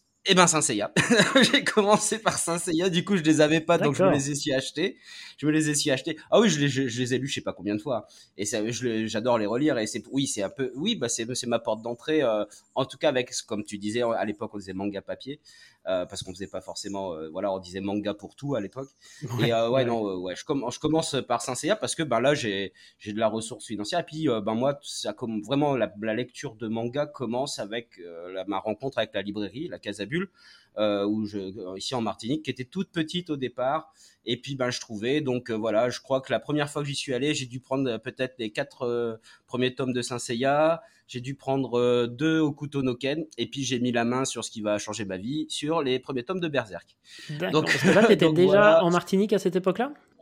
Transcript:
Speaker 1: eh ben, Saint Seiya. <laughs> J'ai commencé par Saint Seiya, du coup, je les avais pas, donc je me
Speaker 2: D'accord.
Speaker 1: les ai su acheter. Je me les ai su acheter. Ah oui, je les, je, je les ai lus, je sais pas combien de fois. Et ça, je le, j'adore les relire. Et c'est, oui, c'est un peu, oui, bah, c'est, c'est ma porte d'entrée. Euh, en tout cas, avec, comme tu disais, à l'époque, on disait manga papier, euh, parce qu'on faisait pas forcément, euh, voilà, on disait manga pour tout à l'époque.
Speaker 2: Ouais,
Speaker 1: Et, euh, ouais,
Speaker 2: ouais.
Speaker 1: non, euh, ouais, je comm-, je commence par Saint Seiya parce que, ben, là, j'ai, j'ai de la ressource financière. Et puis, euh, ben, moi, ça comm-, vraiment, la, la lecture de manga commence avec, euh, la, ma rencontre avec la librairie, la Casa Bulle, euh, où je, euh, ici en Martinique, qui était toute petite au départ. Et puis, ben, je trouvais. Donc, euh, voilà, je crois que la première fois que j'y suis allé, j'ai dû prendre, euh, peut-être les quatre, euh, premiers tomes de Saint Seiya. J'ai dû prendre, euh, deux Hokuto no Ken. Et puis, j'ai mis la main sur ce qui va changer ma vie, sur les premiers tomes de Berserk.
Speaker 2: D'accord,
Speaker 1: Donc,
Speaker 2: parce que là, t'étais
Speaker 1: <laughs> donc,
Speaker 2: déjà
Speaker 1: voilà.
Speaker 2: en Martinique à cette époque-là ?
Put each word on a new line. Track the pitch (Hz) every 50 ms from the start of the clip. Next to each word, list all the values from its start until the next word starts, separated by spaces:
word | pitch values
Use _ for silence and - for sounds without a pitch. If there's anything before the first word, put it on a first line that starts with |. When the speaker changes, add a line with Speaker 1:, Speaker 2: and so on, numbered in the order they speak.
| _ _ _ _ _
Speaker 1:
eh | 190 190
ben, | 180 180 165
Saint | - 156
Seiya. | 147 - 123 104 101 - -
<laughs> | - 139 - 226 214 190 - - 269 240 -
J'ai | - 277 175
commencé | - - 220 202 202 214 202 - - 208 220
par | - 180 - -
Saint | - - 165 175
Seiya, | - - 165 160 175 196
du | 165 175 175
coup, | - 202 185
je | 151
les | 156 156 143
avais | 156 151 156 165
pas, | 160 170 175 165
donc | 156 147 139
je | 123 180
me | 190
Speaker 2:
D'accord. | 165 143
Speaker 1:
les | 139 139
ai | 147
su | 143 - 151 135
acheter. | 131 131 - - 147 170 214 - - - - - - - - - -
Je | - 151
me |
les | 151 156 156 147
ai | 147
su | 143 - 151
acheter. | 135 127 - 165 156 - - -
Ah | - 185
oui, | 226 220
je | 160 147
les, | 143 143
je, | 123 135 135 127
je | 110 120
les | 127 117 131
ai | 120
lus, | 123 139
je | -
sais | 127
pas | - 98 -
combien | - 87 101 104
de | 107
fois. | - 147 127 110 - - - - - _ _ -
Et | 101
ça, | 104 - 110 104 110
je | 120 117 123
le, | 123 113 110 110 110
j'adore | 104 107 110 127 120 117
les | 107 101
relire. | 110 127 147 156 139 120
Et | 107 107
c'est, | - 117 - -
oui, | 120 135 143 131
c'est | - 110 98
un | 95
peu, | - - 135 - -
oui, | 131 156 220 240
bah, | 180 131 117
c'est, | - - 117 113 127
c'est | - - 120
ma | 117 113
porte | - 117 110 110
d'entrée. | 113 117 120 - - - 156 156 143
Euh, | 120 107 107 104 - - - - _ _
en | 120 135
tout | 131 - -
cas, | - 156
avec, | 135 127 123 - - - - -
comme | 117 101 104
tu | - 104 101
disais, | 98 104 107 120 123
à | 117 113 95 98
l'époque, | 107 101 - 117 104 -
on | 104
disait | 95 98 92
manga | 95 98 101 95 98
papier, | 95 - 92 90 - 131 143 - _ - - - - - _ _ _ -
euh, | 95 92 90
parce | 87 - 92
qu'on | - -
faisait | 92 90 101
pas | 92 - 92
forcément, | - - 85 - - 98 98 98 98 95 85
euh, | 78 80 78
voilà, | 78 92 101 101
on | 95 95
disait | 92 87 87 95
manga | 92 101 104 107 101 104 101
pour | - - 90 -
tout | - 139 143 139
à | 117
l'époque. | 98 92 - 131 139 - _ _ - - - - - 110 117 120
Speaker 2:
Ouais, | 113 117
Speaker 1:
Et, | 113
euh, | 113 117 117
ouais, | 120 135
Speaker 2:
ouais. | 127
Speaker 1:
non, | 120 117 113 107 101
euh, | 95 90
ouais, | 90 90 90
je | - -
comm-, | - 147 139 117 120
je | 120 -
commence | - 151 151 160 160 - - 131 113 -
par | 120 117
Saint | - - 127
Seiya | - - 156 208
parce | - - 123 -
que, | - 165
ben, | 143 120 113
là, | 120 139 151
j'ai, | 139 120 110 98 98 98 92 - - - - _ _
j'ai | - 104 107
de | 107
la | 113 107
ressource | 107 113 110 - - - -
financière. | - 113 98 104 - - 175
Et | 165
puis, | - 156 156 156 143
euh, | 117 110
ben, | 101 107 110
moi, | 113 127 139 143 143 -
ça | - - - - 110 104
comm-, | - 131 117 113 107 104
vraiment, | 107 135 139 151 147 139
la, | 127 107 98 101 104
la | 107 110 107
lecture | 117 123 123 - - - 135 113
de | 107 120 110
manga | 110 113 117 120 120 143 147 147
commence | - - 131 110 117 123 139 139 - -
avec, | 117 101 107 120 117 - _ -
euh, | 87 87 85 85 87 90
la, | 92 95 92
ma | 98 101 95
rencontre | - 110 107 - - 135 - -
avec | 113 107 -
la | 101 95
librairie, | 101 98 107 107 95 - 120 170 -
la | 92 85
Casa | - 107 101 104 101
Bulle, | 98 135 175 196 190 _ _ - - - - _ _ _ -
euh, | 107 104 104 101 101
où | 104 107 110 107
je, | 101 101 104
euh, | 95 95 95 110 98 90 95 98
ici | 98 - 127
en | 123
Martinique, | 113 104 95 - 110 110 143 156 156
qui | -
était | 123 - 127
toute | - - 185 190 -
petite | - 165 160 156 - 175 175 -
au | 151 139
départ. | 131 120 - - 123 131 143 156 156 - _ _ - - _ _ _
Et | - 123 123
puis, | - 135 143
ben, | 131 127 123
je | 120 -
trouvais. | - - 113 101 104 120 139 151
Donc, | 147 127 123 123 123 -
euh, | 113
voilà, | 110 107 113 107 107 120 123
je | 120 -
crois | - - 135 131
que | 131 -
la | 131 110
première | - - 147 151 147 143
fois | - 151 147
que | 143
j'y | 139
suis | - - - 127
allé, | 120 135 151 151
j'ai | - 135 120
dû | 120 131
prendre, | - _ 131 135 135 127
euh, | 113 110
peut-être | - 131 113 - 131 127 - -
les | 117 107
quatre, | - - 139 - - - 131
euh, | 120 120 120 120 117 113 110 - - - - _ _
premiers | - 123 127 127 127
tomes | - 139 127 123
de | 123 120
Saint | - 127 120
Seiya. | - - 123 117 131 135 143 147 156 160 165 165 - - _ _ _ -
J'ai | - 127
dû | 123 131 139
prendre, | - - - 135 139 135 117 117 120
euh, | 123 123 123 120 120 117
deux | 120 120 147 160 160 160
Hokuto | 156 147 147 - 151 143 - 139 135
no | 127 120
Ken. | 123 - 135 147 160 165 - - -
Et | 117 -
puis, | - 139 135
j'ai | 123 135 120
mis | 120 123
la | 120 120 117
main | 117 123 127 135
sur | 127 - 120 107
ce | -
qui | - 113
va | 104 107 104 104
changer | - - 107 104 110
ma | 95 95 90
vie, | 95 117 143 151 151 -
sur | - - 151 147 160 165
les | 147 131 127 127
premiers | 127 - 143 127 120
tomes | - 190 185
de | 170 165
Berserk. | 143 131 117 107 90 85 - _ _ _ _ - - - - -
Speaker 2:
D'accord, | 151 147 170 185 - 156 156
Speaker 1:
Donc, | -
Speaker 2:
parce | - - 120
que | 185
là, | 175 185 220
t'étais | 226 208 156 175
Speaker 1:
<laughs> | 160
donc, | 156
Speaker 2:
déjà | 160 175 190
Speaker 1:
voilà. | 190 202 208 208 160 165 180
Speaker 2:
en | 170
Martinique | 175 175 - - - 190 202 208 220
à | 190
cette | - 190 170
époque-là ? | 185 180 190 180 - 240 285 196 - _ _ _ _